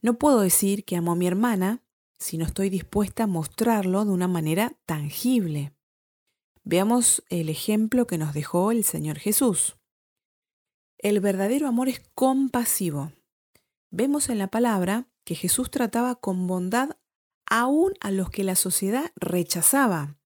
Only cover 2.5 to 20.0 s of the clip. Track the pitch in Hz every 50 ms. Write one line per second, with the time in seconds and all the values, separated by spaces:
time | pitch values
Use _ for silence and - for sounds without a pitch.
2.5 | - - 196 196 185 185 - - - 202 208 190 - - 226 208 180 165 156 -
3.5 | - - 226 233 233 214 190 185 185 196 214 208 190 180 180 185 185 170 160 156
4.5 | 160 180 220 254 - _ _ - 165 151 147 147 - - - 247 262 240 196 165
5.5 | 151 147 143 143 _ _ _ _ _ _ _ _ _ _ _ _ _ _ _ _
6.5 | _ _ _ - 165 175 196 220 240 247 233 - - - - _ 180 170 165 156
7.5 | 156 - - - 214 214 220 220 - 247 240 240 185 165 156 151 143 151 147 -
8.5 | - 175 185 208 233 233 196 - - 160 151 151 151 147 - 202 214 - - 240
9.5 | 185 - - - - _ _ _ _ _ _ _ _ _ _ _ _ _ _ _
10.5 | _ _ _ _ _ _ _ _ _ _ - 208 208 208 185 202 190 185 196 202
11.5 | 247 285 311 277 233 240 254 262 247 - _ _ _ - 262 262 262 269 269 254
12.5 | - 247 240 - - - 196 170 147 143 139 156 - _ _ _ _ _ _ _
13.5 | _ _ _ _ _ _ _ _ - 175 233 277 285 294 285 - 247 208 196 190
14.5 | - 226 240 240 220 190 180 185 202 233 254 _ _ _ _ - 170 - - 175
15.5 | - - 254 - - 285 247 220 - 233 240 254 247 _ - 202 185 180 180 180
16.5 | 185 180 180 185 208 240 262 294 311 _ _ _ _ _ _ _ _ _ _ -
17.5 | 220 226 240 254 285 311 339 381 392 - - 208 196 190 185 - - - 196 190
18.5 | 185 185 - 190 180 - - 190 214 262 302 349 _ - - - 175 180 170 -
19.5 | - 170 170 - - 277 277 233 185 160